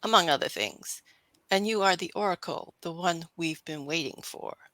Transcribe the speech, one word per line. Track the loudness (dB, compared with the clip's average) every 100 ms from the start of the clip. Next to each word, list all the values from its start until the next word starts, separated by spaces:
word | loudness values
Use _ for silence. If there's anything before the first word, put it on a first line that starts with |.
among | 6 6 6
other | 4 2
things. | -2 -4 -4 -12 -12 _ _ _ _ _
And | 2 2
you | 2
are | 4 2
the | 0 -2
oracle, | -2 -2 -4 -8 -10 -12
the | -12
one | -4 -2 -2 -6 -4
we've | -4 -4 -8
been | -10 -4
waiting | -2 -2 -6
for. | -14 -10 -10 -10 -16